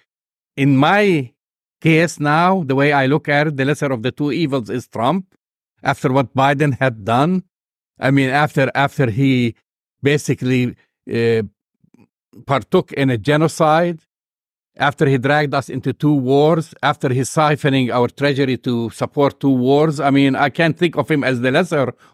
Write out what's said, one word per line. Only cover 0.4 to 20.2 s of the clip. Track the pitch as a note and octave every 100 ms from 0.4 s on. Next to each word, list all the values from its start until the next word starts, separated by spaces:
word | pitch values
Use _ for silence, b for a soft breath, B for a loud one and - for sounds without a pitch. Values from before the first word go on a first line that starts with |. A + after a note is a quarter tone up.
| _ -
in | C#3 C3
my | D3 G3+ G#3 E3 B2+ _ _ _ _ _
case | D#3+ D#3+ E3 -
now, | D3 D#3 F3 F#3+
the | C#3+
way | C3+ C#3+
I | C#3+ C3
look | D3+ -
at | C#3+ D3+
it, | C#3
the |
lesser | C3+ D3 D3
of | A2+
the | A#2+
two | - D3
evils | C3+ D#3 C3+ G2+
is | A#2+ -
Trump, | A2 A#2 F3+ F#3 _ _ _ _ _
after | - C3+ C#3+
what | C3 B2+
Biden | C3 C3+ C#3+ D3 B2+
had | C3+ A2+
done. | G2+ A#2 D3+ F#3 - _ _ _ _ _
I | C3
mean, | C#3 C3+
after, | C#3 D3 - B2+
after | - C#3 - C3
he | G#2 C#3 B2+ A#2+ - _ _ _ _
basically, | C#3 D3 - C3 B2+ B2+ B2 - _ _ -
uh, | A#2+ A#2 A2+ G2+ - _ _ _ _ _ _ _ - -
partook | C#3 A2 F#3 -
in | - C3+
a | B2
genocide, | G2 D3+ D#3+ - D#3+ D#3 F3 E3 _ _ _ _ _ _ _ -
after | C#3+ - D3
he | C3+
dragged | C3+ D3 D3
us | C#3 -
into | C3 C#3
two | A#2+ D3
wars, | D3 B2+ C#3 D3+ E3 D#3 -
after | C3+ C#3+ C#3+
he's | B2+ B2
siphoning | - D3+ D3 D3 C3+ B2
our | A#2+ B2
treasury | - C#3+ C3+ C3+ B2
to | B2+ A#2+ A2+
support | - A#2+ - C#3 -
two | C#3 C3
wars. | B2 C#3+ D#3 D3
I | C#3+
mean, | C#3